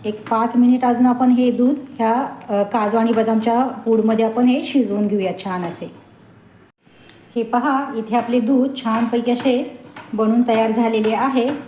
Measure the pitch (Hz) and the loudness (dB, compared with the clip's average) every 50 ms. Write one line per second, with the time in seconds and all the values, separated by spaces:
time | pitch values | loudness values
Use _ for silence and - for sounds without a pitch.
0 | - 208 208 - - - 233 220 226 240 - 247 247 247 254 247 254 247 240 226 | -6 -6 -8 -8 -4 -2 -2 0 0 0 2 4 4 4 4 4 2 0 2 4
1 | 254 254 240 247 262 247 247 247 254 247 233 - 247 254 302 - - - - - | 2 2 2 2 2 2 4 4 2 2 2 2 2 0 0 -2 -6 -14 -6 -4
2 | 226 220 226 247 - - - - - - 208 202 - - - 233 214 202 220 233 | -2 0 0 0 -2 -6 -8 -14 -8 -4 -2 -2 0 0 0 -2 -2 0 0 0
3 | 226 233 226 220 220 226 226 220 - 240 233 240 262 254 - - - 226 226 220 | 0 2 2 0 0 2 0 0 2 2 2 2 0 -2 -4 -6 -2 0 2 2
4 | 214 220 226 220 226 220 220 240 247 247 247 294 - - - 277 233 196 202 208 | 2 2 2 2 0 0 2 2 2 2 2 0 -2 0 0 0 0 0 0 -2
5 | 208 202 202 202 190 180 175 - - 196 185 185 175 165 156 - 170 - - - | 0 0 0 -2 -2 -4 -4 -6 -8 -6 -6 -6 -6 -8 -8 -10 -12 -14 -14 -20
6 | - - - - - - - - - - - - - _ _ _ _ _ _ - | -20 -20 -20 -20 -20 -20 -20 -20 -20 -20 -20 -20 -20 _ _ _ _ _ _ -20
7 | - - - - - - - 240 220 - - 247 254 294 269 269 285 254 226 226 | -20 -20 -20 -20 -20 -8 -4 -4 -4 0 -2 0 0 0 0 0 -2 -4 -6 -8
8 | 214 - 220 240 226 240 240 247 214 233 277 247 262 277 - - - 233 220 233 | -6 -2 -2 -2 0 0 0 0 2 2 2 2 2 0 -2 -6 -4 -2 0 0
9 | 240 226 247 240 233 247 240 247 - 269 240 254 302 - - - - - - - | 0 0 0 -2 0 0 -2 0 0 0 0 0 -2 -4 -10 -16 -20 -20 -20 -20
10 | - - - 208 220 214 226 240 247 240 226 220 226 220 214 233 233 226 226 220 | -14 -8 -2 0 0 2 4 2 2 2 2 2 2 2 2 2 0 2 2 0
11 | 214 220 220 202 247 269 262 254 233 262 294 285 - | 0 0 0 0 0 0 0 0 0 0 -2 -6 -10